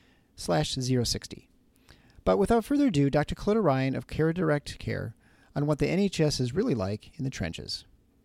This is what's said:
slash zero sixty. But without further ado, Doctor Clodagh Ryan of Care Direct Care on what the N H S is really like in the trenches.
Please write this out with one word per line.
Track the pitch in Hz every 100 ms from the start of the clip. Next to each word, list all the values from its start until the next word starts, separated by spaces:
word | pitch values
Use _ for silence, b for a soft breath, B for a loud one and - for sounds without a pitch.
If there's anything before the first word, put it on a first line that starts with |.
| b b b -
slash | - 165 147
zero | 135 127 127
sixty. | 113 - - - - _ _ b b b b b
But | - 196
without | 196 233
further | 220 285 277
ado, | 143 139
Doctor | 147 151
Clodagh | - - 220
Ryan | 175 131 135 127
of | -
Care | - 160
Direct | 165 160 147 - -
Care | - 101 113 - b b b
on | - 147
what | 151
the | -
N | 165
H | 202 -
S | 151 139
is | 123
really | 151 247
like | 120 95 107 - -
in |
the | 135
trenches. | - 82 - - - - _ _ _